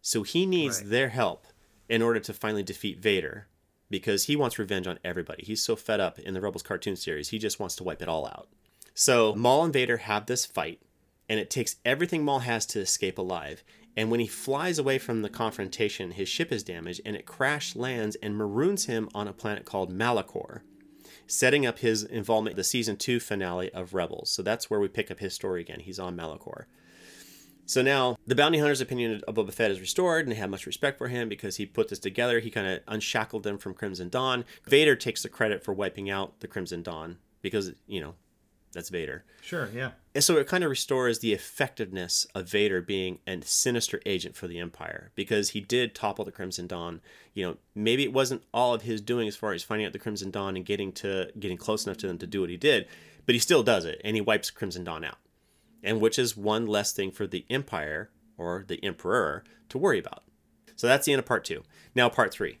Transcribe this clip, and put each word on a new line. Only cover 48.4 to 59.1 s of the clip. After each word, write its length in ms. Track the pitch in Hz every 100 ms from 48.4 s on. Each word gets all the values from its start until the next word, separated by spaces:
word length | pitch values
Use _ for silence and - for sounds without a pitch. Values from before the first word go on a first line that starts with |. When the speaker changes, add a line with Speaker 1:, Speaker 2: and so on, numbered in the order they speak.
| _
Speaker 1:
all 200 | 113 123 117
of 60 |
his 180 | 107 110
doing 260 | 104 120 107
as 60 | 101
far 160 | 110
as 100 | 87
finding 240 | - 107 104
out 60 |
the 60 | 98
Crimson 300 | - 104 98
Dawn 260 | 98 98 95
and 80 | 87
getting 260 | 101 98
to, 400 | - 98 95 90 -
getting 180 | 98 90
close 280 | - 107 -
enough 100 | 95
to 80 | 98
them 100 | 85
to 80 | 85
do 140 | 98
what 80 | 90
he 80 | 87
did, 280 | 151 120 90 - - - -
but 80 |
he 60 | 120
still 240 | - 165
does 220 | 226 107 82
it, 160 | -
and 120 | 104 110
he 60 |
wipes 300 | 101 107 -
Crimson 320 | - 101 87
Dawn 200 | 87 80 80
out. 120 | - _ _ _ _ _ _
And 200 | 98 110
which 160 | 110 -
is 160 | 120 104
one 300 | 101 107 113
less 240 | 104 101
thing 200 | - 98
for 160 | - 98
the 180 | 90 -
Empire 600 | 131 139 90 76 78 107 _ _ -
or 280 | 85 90 95
the 160 | 90
Emperor 600 | 101 87 87